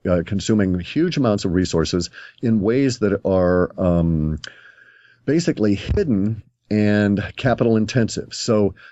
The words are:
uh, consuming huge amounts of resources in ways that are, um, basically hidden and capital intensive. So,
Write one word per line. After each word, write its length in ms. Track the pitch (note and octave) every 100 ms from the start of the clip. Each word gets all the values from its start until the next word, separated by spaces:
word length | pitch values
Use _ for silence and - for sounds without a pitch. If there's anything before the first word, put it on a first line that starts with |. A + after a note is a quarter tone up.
| -
uh, 140 | F2+ E2
consuming 540 | G2+ - A2 F#2+ F2+
huge 360 | F2 - F3 D3+
amounts 300 | B2+ G#2 G2+
of 80 |
resources 560 | F2 F2+ E2+ D#2 F2+ E2+ - - -
in 200 | A#2 A2
ways 380 | G2 B2 C#3 A#2+
that 220 | G#2 G2
are, 480 | F#2+ F#2+ F2+ F2+ F2+ -
um, 600 | F2+ F2 E2+ E2 D#2 D#2 - - - - - _ _ _ -
basically 500 | D3+ E3+ - G#2 G2
hidden 680 | - - F3+ G#2 G2+ A2 - _ -
and 500 | G#2+ G#2 G#2 G#2 G2+ G2 -
capital 400 | C3+ A#2 A#2+ A2
intensive. 580 | G#2+ C3 A2 - -
So, 420 | - - A2 G2+ F#2+ -